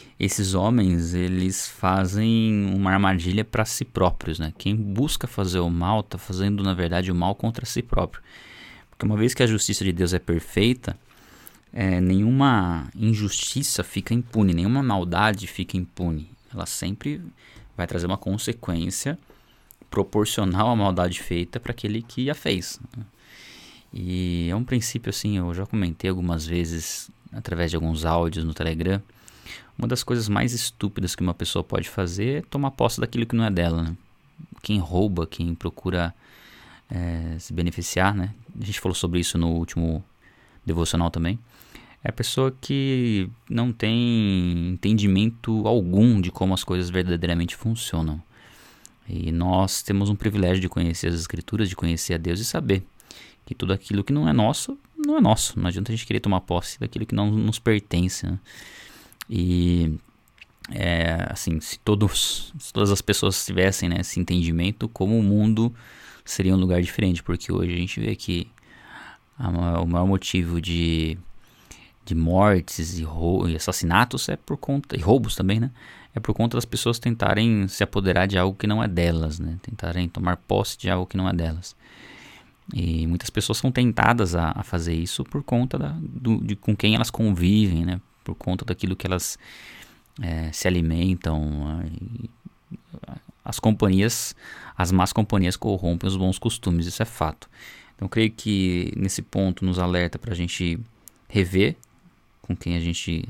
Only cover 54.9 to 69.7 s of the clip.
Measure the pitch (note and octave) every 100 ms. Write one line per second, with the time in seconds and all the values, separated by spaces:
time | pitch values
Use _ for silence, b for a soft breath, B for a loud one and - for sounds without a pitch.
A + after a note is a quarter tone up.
54.9 | D#4+ D4 D#4 D3+ A2 - - F2+ F#2 G#2+
55.9 | A2+ - G#2 G#2 F#2 - F2 - - A2
56.9 | - A2 G#2+ G#2 G#2+ G#2+ - A#2 G#2+ -
57.9 | F2 F#2 - F#2 F#2 B B B B B
58.9 | B B B - F2+ F2+ F2+ F2 F2 E2
59.9 | D2+ - _ _ _ - _ - - F2
60.9 | E2+ E2 E2 - - - D#2+ - - -
61.9 | G#2 G#2 - - - - D#3 - G#2+ G2+
62.9 | G2 - G2 G2+ F#2 - F#2 F#2+ - F2
63.9 | F2 F2+ F2+ F2+ F2+ E2 E2 F#2 A#2 A2
64.9 | - F#2+ A2+ G2+ G#2 G#2+ A2 A#2 A#2 B
65.9 | B B B - - F#2 F#2+ F#2 F2+ F2+
66.9 | - F#2+ E2+ - F2 - F2+ F2 F2 F2+
67.9 | A2 G#2+ G#2 - F2 - _ B B B
68.9 | B B B _ - F2 F2 F2